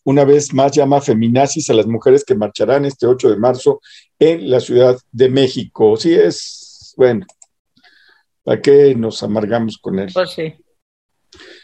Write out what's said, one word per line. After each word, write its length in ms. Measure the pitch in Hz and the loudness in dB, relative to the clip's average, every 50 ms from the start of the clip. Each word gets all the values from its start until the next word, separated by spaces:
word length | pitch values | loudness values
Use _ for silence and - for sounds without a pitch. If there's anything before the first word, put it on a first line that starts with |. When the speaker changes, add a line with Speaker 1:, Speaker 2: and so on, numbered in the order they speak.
| _ | _
Speaker 1:
una 200 | 135 139 143 139 | 0 0 2 4
vez 300 | 139 143 147 143 - 139 | 4 4 2 0 -2 0
más 180 | 135 135 139 | 0 0 2
llama 300 | - 147 139 135 143 139 | 2 0 0 2 0 0
feminazis 680 | - 143 110 110 117 117 120 131 139 135 - 160 143 - | 0 -2 -2 0 0 0 2 0 0 0 -2 -6 -4 0
a 40 | 120 | 0
las 140 | 110 101 | 0 0
mujeres 360 | 113 117 110 - 131 131 143 143 | 0 -4 -2 2 2 2 2 2
que 120 | - - | -2 -2
marcharán 500 | 104 107 104 - - 107 113 135 139 143 | -2 -2 -6 -4 -4 -2 0 0 -2 -2
este 220 | 139 139 - - | -4 -6 -4 -2
ocho 220 | 120 127 127 131 117 | -2 0 0 0 0
de 80 | 104 | 0
marzo 440 | 98 113 127 127 127 - - 107 - _ - - - _ _ _ _ | 0 0 -2 -2 0 -2 -2 -2 -2 _ -20 -20 -20 _ _ _ _
en 300 | 147 160 170 165 143 135 | 2 2 2 -2 -2 -2
la 100 | 127 123 | -2 -2
Ciudad 380 | 123 - 120 120 131 127 127 - _ _ | -2 0 2 2 2 2 2 -2 _ _
de 180 | - 113 131 127 | -2 0 0 2
México. 680 | 131 135 135 131 - 120 95 - - - 110 104 110 | 2 0 0 -2 -2 -8 -12 -12 -2 0 2 2 2
Sí 160 | 113 - 165 170 | 0 0 0 2
es, 800 | 180 170 175 - - - - - - - - - - - - _ | 2 2 0 -2 -6 -12 -16 -18 -20 -20 -20 -20 -20 -20 -16 _
bueno, 300 | 143 131 123 117 101 92 - _ _ _ _ _ _ _ _ _ _ _ _ _ _ _ _ _ _ _ _ _ _ _ | 0 2 2 2 -2 -6 -12 _ _ _ _ _ _ _ _ _ _ _ _ _ _ _ _ _ _ _ _ _ _ _
¿para 180 | - 120 - | -6 -6 0
qué 340 | - 143 143 143 143 139 131 | 2 4 6 6 6 4 2
nos 260 | 117 113 110 - - 113 | 0 -4 -6 -8 -8 -8
amargamos 540 | 107 104 110 104 98 117 117 113 107 101 - | -6 -4 -4 -4 -4 -4 -4 -4 -6 -8 -10
con 200 | - 95 95 95 | -10 -8 -8 -6
él? 120 | 101 92 - | -8 -6 -6
Speaker 2:
Pues 180 | 185 180 175 | -6 -6 -6
sí. 220 | - 175 160 156 - _ _ _ _ _ _ _ _ _ _ _ _ _ _ _ _ - - - - - | -8 -10 -12 -12 -12 _ _ _ _ _ _ _ _ _ _ _ _ _ _ _ _ -20 -20 -20 -20 -20